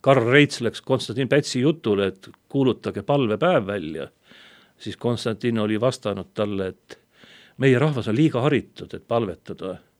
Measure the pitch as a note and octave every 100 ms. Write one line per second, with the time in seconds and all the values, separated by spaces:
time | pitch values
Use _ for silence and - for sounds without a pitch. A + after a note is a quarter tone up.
0 | C3+ C3+ A#2 C#3 C#3 - A#2 - - C3
1 | - A2+ C3 C#3+ D3 B2+ C3+ D#3+ A2+ G2+
2 | G2 F#2+ - _ _ C#3 C3 G#2+ A2 G2
3 | G2+ C#3+ A#2 G#2+ E3+ E3 F#2+ G2+ D#2 D#2
4 | - _ _ - - - _ _ G#2+ F#2
5 | B2 A#2 A#2+ G#2+ A#2+ A#2 G#2+ G#2+ B2 -
6 | G#2 G2 F2 - G#2 G2 F#2+ F#2 _ -
7 | _ _ - - - - C3+ B2 D3+ C3
8 | A2 A2+ D#3+ B2+ C#3 C3 - - - E2+
9 | - A#2 G#2+ - - F#2+ F#2+ F2+ _